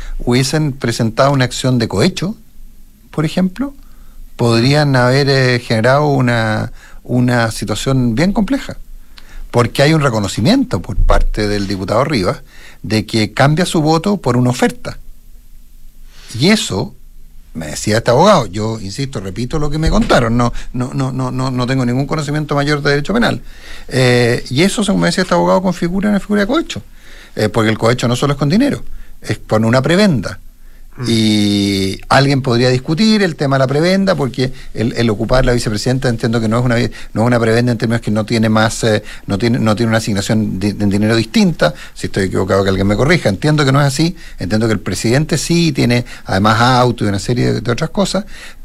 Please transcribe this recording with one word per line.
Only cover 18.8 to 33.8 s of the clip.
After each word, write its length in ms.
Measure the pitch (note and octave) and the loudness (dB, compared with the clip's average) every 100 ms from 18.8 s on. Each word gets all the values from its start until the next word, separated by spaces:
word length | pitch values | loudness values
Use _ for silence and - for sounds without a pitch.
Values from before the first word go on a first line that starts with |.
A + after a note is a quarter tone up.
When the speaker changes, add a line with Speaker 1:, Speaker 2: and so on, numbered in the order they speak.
Speaker 1:
insisto, 400 | G2+ G2 C3+ A#2 | -8 -6 -6 -6
repito 380 | F#2+ G2 A#2+ D#3+ | -8 -6 -4 -2
lo 100 | D3 | -2
que 80 | D#3 | 0
me 120 | D#3+ | 2
contaron, 460 | G3 A3+ E3 A#2 A#2+ | 2 4 2 2 2
no, 160 | A#2+ - - | 0 -2 -6
no, 200 | B2+ B2 | -6 -4
no, 180 | C#3+ C3 | -4 -4
no, 180 | C3 B2+ | -4 -4
no, 200 | B2+ C3 | -4 -4
no 160 | B2 B2 | -2 0
tengo 180 | C3+ | 0
ningún 220 | B2 B2+ C#3 | 0 0 -2
conocimiento 480 | D#3 C#3+ D3+ D3+ | -4 -2 -4 -2
mayor 280 | C#3+ C#3+ D3 | 0 0 0
de 80 | D3 | 2
derecho 220 | C#3+ - | 0 0
penal. 300 | G#3+ G#3 - - - - - - | 0 0 -2 -8 -16 -14 -14 -4
Eh, 560 | C3 B2+ B2 A#2+ A#2 - | 2 4 4 4 0 -2
y 140 | B2+ | 0
eso, 200 | G3 - | 2 2
según 200 | G3+ F#3+ | 0 2
me 60 | E3+ | 0
decía 140 | F3+ | 0
este 120 | F#3 | 0
abogado, 260 | F3 F3 F#3+ | 2 2 2
configura 460 | F#3 E3+ E3+ F#3+ G#3 | 0 -2 -2 -2 0
una 120 | G3+ | 0
figura 220 | - G#3 | 0 0
de 40 | G3+ | 0
cohecho. 360 | D4+ - - - - - - - | 0 -2 -8 -14 -18 -20 -20 -10
Eh, 140 | - G#2+ | -2 0
porque 220 | A#2 A2 | 2 0
el 80 | A2 | 2
cohecho 300 | A2+ B2 B2 | 2 2 0
no 80 | A#2+ | 0
solo 180 | C#3+ | 0
es 40 | C#3+ | 0
con 100 | C#3+ | 2
dinero, 340 | G3 C#4+ - - - - - | 2 2 0 -4 -8 -10 -10
es 160 | - - - | -8 -8 -2
con 180 | A2 | 0
una 160 | A2+ B2+ | 2 2
prebenda. 580 | C#3 F3 G#3 C3 - - - - - - - - | 2 4 4 2 -2 -10 -16 -20 -20 -20 -16 -8
Speaker 2:
Mm. 60 | A#2+ | -2
Speaker 1:
Y 880 | A2+ A2 G#2 G#2 G2+ G2+ G2 F#2+ - - | 0 2 2 2 2 0 0 -2 -4 0
alguien 320 | C3 C#3 C#3 | 2 4 2
podría 260 | C3+ A#2 B2+ | 0 2 2
discutir 540 | B2+ D3 D#3+ A3 G#3+ | 0 0 2 4 4
el 140 | F#3 C#3+ | 2 0
tema 200 | C#3+ C3+ | 0 2
de 40 | |
la 60 | C3 | 2
prebenda, 480 | C#3+ | 2